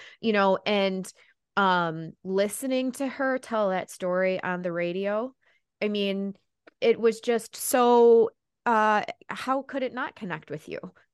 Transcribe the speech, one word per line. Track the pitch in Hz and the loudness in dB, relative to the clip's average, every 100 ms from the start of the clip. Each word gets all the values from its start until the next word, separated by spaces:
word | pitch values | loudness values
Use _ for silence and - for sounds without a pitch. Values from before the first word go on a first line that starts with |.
| - - | -20 -6
you | 226 | 0
know, | 208 196 185 | 4 4 2
and, | - 208 196 190 180 - _ _ _ - | 0 0 0 -2 -8 -16 _ _ _ 0
um, | 190 180 170 160 160 - | 2 2 0 -4 -10 -12
listening | 185 190 208 - 262 262 262 | -4 0 0 -2 -4 -2 -2
to | 247 269 | -4 -8
her | - 262 262 | -4 -4 -4
tell | - 220 196 | -4 -2 0
that | 185 - | -2 -6
story | - 180 180 185 185 | -8 -4 0 0 -2
on | - 180 | -4 -6
the | 180 | -4
radio, | 170 175 185 196 208 262 _ _ _ _ - | -4 -4 -4 -4 -4 -6 _ _ _ _ -6
I | 214 | -4
mean, | 208 196 196 196 - _ _ _ - | -2 -2 -4 -6 -10 _ _ _ -2
it | 233 208 | 0 2
was | 226 220 | 2 0
just | 240 226 - - | -2 -2 -4 -10
so, | - 254 240 240 233 233 - _ _ _ 240 | -2 2 6 8 8 8 4 _ _ _ 0
uh, | 220 214 208 - - - | 2 4 2 -2 -10 -12
how | 196 254 269 | -10 -4 -4
could | 269 269 | -4 -6
it | 254 | -6
not | 240 294 | -6 -10
connect | - 190 160 - | -10 -10 -10 -10
with | 151 - | -12 -10
you? | - 185 _ _ | -12 -12 _ _